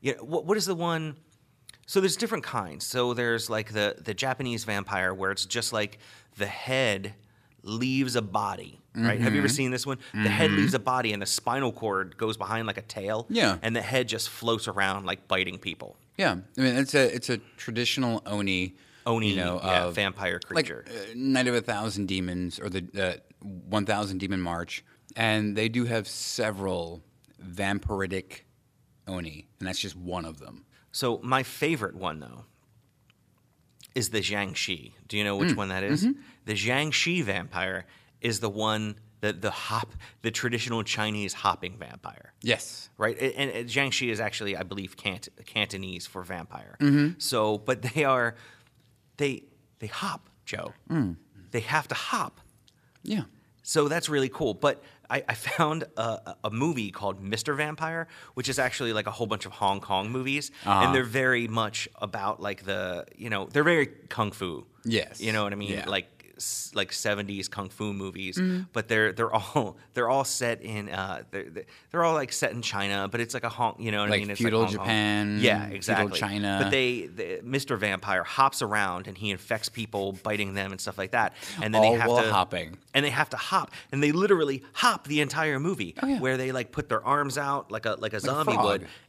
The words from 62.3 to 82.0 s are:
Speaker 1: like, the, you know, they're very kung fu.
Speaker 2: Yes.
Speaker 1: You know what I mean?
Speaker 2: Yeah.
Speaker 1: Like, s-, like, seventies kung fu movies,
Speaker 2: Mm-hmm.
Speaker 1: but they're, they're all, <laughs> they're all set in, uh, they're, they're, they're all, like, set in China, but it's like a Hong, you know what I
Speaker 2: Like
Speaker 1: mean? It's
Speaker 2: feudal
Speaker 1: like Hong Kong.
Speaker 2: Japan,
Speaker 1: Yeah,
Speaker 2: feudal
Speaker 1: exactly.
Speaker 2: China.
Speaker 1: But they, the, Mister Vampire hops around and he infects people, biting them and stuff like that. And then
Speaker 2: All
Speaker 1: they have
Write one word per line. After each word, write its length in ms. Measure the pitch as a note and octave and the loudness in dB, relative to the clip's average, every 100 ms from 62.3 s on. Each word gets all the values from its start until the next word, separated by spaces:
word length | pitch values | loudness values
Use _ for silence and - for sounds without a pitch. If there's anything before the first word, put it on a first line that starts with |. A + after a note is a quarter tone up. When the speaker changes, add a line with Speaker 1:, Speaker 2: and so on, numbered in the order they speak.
| - | -2
Speaker 1:
like, 220 | G2+ G2 | -6 -6
the, 420 | F#2 G2 F#2 F2 - - | -4 -2 -2 -4 -8 -12
you 140 | A2+ | -4
know, 160 | G2+ F#2+ | -4 2
they're 120 | C#3+ | 4
very 220 | D#3 E3 C3 | 6 6 4
kung 460 | - - - G#2 | -2 -8 0 0
fu. 340 | - F#2 C#2 - _ A#2 | 0 -6 -6 -10 _ 0
Speaker 2:
Yes. 340 | A2 - - | 0 0 -4
Speaker 1:
You 120 | A2 | -2
know 100 | G#2+ | 0
what 100 | G2+ | 0
I 20 | G2+ | -2
mean? 160 | G2+ | -4
Speaker 2:
Yeah. 160 | F2+ - | -4 -2
Speaker 1:
Like, 320 | G2 - _ - - | -2 -4 _ -20 -10
s-, 320 | - - - | -8 -6 -4
like, 180 | G#2 F#2+ | -2 -2
seventies 560 | - A2 G#2 G2+ G2 - | -2 -2 -2 -2 -6 -8
kung 220 | - F#2+ | -8 -10
fu 240 | - G#2+ | -6 -6
movies, 440 | G2+ F#2+ F2+ F#2+ F#2 | -4 -8 -8 -6 -2
Speaker 2:
Mm-hmm. 260 | F#3 F3+ F#3 | 0 0 -4
Speaker 1:
but 140 | A#2 A2 | -6 2
they're, 240 | A2 G#2+ | 4 4
they're 180 | G#2+ A2+ | 2 0
all, 440 | A2 G2+ D3 G#2+ - - | 0 2 0 0 -6 -8
<laughs> 80 | |
they're 160 | B2 A#2 | -2 2
all 140 | C3+ | 2
set 380 | C3 - A#2+ A2+ | 2 0 -2 -2
in, 280 | G#2 G#2+ G2+ | -4 -8 -6
uh, 340 | F#2+ F#2+ C#2+ - | -6 -6 -6 -8
they're, 180 | G2 C2 | -10 -8
they're, 160 | D#2+ - - - | -12 -14 -20 -6
they're 120 | E3+ | 2
all, 100 | E3+ D#3 | 2 2
like, 160 | C3 | 0
set 200 | - C3 | -2 -2
in 100 | A#2+ | -2
China, 460 | A2+ G2+ G2 G2 F#2+ | -2 0 2 2 0
but 80 | A#2 | -2
it's 140 | A#2 | -2
like 100 | B2+ | -2
a 60 | A#2 | -4
Hong, 260 | A#2 A2+ - | 0 0 0
you 140 | A2+ | -2
know 80 | G#2 | 0
what 80 | G#2 | 4
I 40 | |
Speaker 2:
Like 100 | G2+ | 2
Speaker 1:
mean? 80 | G#2 | 2
It's 80 | G2 | 2
Speaker 2:
feudal 220 | A2+ A2 | 4 6
Speaker 1:
like 80 | F#2+ | 4
Hong 80 | G2+ | 2
Kong. 80 | G2 | 2
Speaker 2:
Japan, 520 | A2 G#2 G#2 G#2 G#2 | 4 4 2 2 4
Speaker 1:
Yeah, 180 | A#2+ F#2 | 4 4
Speaker 2:
feudal 140 | G2+ G2 | 0 -6
Speaker 1:
exactly. 440 | G#2+ G2 G2 F#2 | 0 2 2 0
Speaker 2:
China. 400 | G#2 G2+ G2+ G2 | -2 0 0 2
Speaker 1:
But 80 | G2 | 4
they, 360 | C3+ B2 B2 C#2+ | 4 2 0 -6
the, 340 | F2 F2 F#2 | -8 -6 -6
Mister 340 | A#2 C3+ C#3 A2 | -2 -2 0 0
Vampire 460 | G#2 F#2+ G2+ F#2 | 0 0 0 0
hops 380 | E2+ - C3+ - | 0 4 4 4
around 460 | A2+ G#2+ F#2+ F2+ G2+ | 0 0 0 -2 -8
and 100 | F#2 | -6
he 120 | G#2 | -4
infects 380 | F#2 - A2 - | -4 -4 -4 -4
people, 440 | A#2+ G#2+ G#2+ G2 F#2+ | -8 -6 -2 -4 -4
biting 300 | A2 G#2 G2 | -4 -2 -2
them 180 | G2 G2 | -4 -6
and 100 | F#2 | -6
stuff 160 | G2+ G2 | -8 -6
like 140 | F#2+ | -2
that. 220 | A#2+ G2+ - - - | 2 0 -2 -12 -4
And 120 | G#2+ | 2
then 100 | A2 | 6
Speaker 2:
All 80 | A2 | 8
Speaker 1:
they 60 | |
have 100 | A#2 | 8